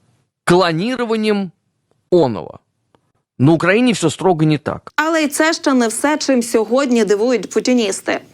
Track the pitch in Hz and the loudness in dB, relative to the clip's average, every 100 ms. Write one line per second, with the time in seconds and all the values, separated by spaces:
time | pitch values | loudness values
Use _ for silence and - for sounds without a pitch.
0 | _ _ _ _ - 175 170 160 220 247 | _ _ _ _ 2 2 2 0 -2 -4
1 | 233 220 214 202 185 - _ _ _ _ | -4 -2 0 -2 -4 -12 _ _ _ _
2 | - 180 139 98 - - _ _ _ _ | 0 2 2 -2 -10 -16 _ _ _ _
3 | _ _ _ - 131 165 170 208 254 190 | _ _ _ 0 2 4 2 2 2 0
4 | 160 - 180 160 156 147 - - - - | -2 0 0 2 0 0 -4 -8 -8 -4
5 | 311 330 294 - 320 320 311 262 233 - | -2 0 -2 0 -2 -2 0 0 0 -2
6 | 277 302 - 254 233 233 214 254 277 233 | -2 -2 0 0 0 -2 0 0 0 0
7 | 196 208 240 233 180 220 247 247 208 190 | 2 0 0 -2 -2 -4 0 0 0 -4
8 | - 185 - | -6 -8 -8